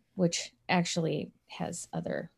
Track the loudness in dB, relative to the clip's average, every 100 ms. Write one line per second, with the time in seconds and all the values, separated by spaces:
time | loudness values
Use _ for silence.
0 | _ 2 2 2 -6 -8 2 2 2 2
1 | 0 0 -4 -10 _ -8 -6 -6 -8 -6
2 | -2 -4 -6